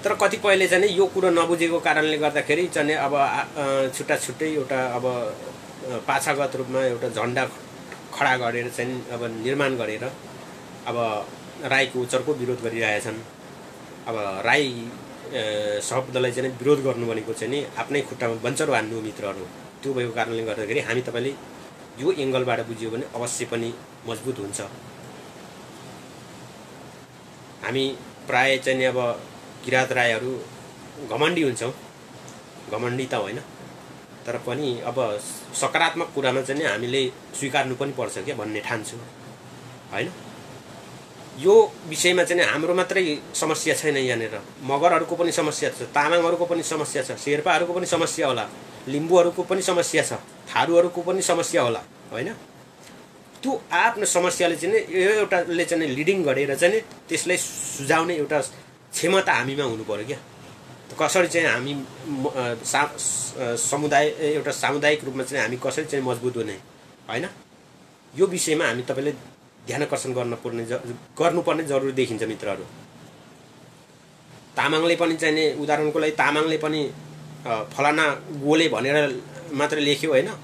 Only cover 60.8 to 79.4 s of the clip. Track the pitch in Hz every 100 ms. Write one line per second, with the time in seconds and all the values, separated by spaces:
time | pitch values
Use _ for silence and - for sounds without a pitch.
60.8 | - - 156 190 170 170 156 113 135 143
61.8 | 131 - 160 139 135 131 120 113 - 139
62.8 | 147 - - - - - 120 117 - 147
63.8 | 147 143 151 151 151 151 139 127 120 143
64.8 | 147 151 135 131 127 135 110 127 135 143
65.8 | 156 139 127 113 123 120 104 95 - -
66.8 | - - - 113 185 - - - - -
67.8 | - - - 135 190 175 165 156 147 123
68.8 | 127 131 143 131 - - - _ - 139
69.8 | 147 135 135 123 120 117 123 117 113 120
70.8 | 120 117 - - 165 170 170 156 151 135
71.8 | 135 131 123 110 110 104 104 95 90 -
72.8 | - - - - - - - - - -
73.8 | - - - - - - - - 135 156
74.8 | 170 165 165 160 165 156 151 135 147 147
75.8 | 151 156 151 143 139 151 160 156 156 156
76.8 | 139 - - - - - - 113 104 -
77.8 | 143 156 156 135 - 147 143 160 165 110
78.8 | 131 147 147 123 - -